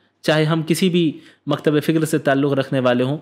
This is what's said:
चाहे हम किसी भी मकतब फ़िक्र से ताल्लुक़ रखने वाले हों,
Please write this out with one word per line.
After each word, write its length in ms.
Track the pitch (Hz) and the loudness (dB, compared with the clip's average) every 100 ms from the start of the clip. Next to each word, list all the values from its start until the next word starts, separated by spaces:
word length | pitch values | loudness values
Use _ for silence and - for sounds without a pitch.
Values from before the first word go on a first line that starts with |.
| _ _ | _ _
चाहे 200 | - 156 | 0 0
हम 180 | 156 165 | 2 0
किसी 240 | 156 160 190 | -2 0 0
भी 140 | 175 165 - - _ - | 2 0 -2 -12 _ -6
मकतब 320 | 143 - 147 | -2 0 0
फ़िक्र 240 | 143 160 | 0 0
से 140 | 156 156 | 0 0
ताल्लुक़ 340 | 143 135 143 | 0 0 0
रखने 260 | 139 135 139 | -2 -2 0
वाले 240 | 127 123 | 0 2
हों, 140 | 127 147 | 0 -4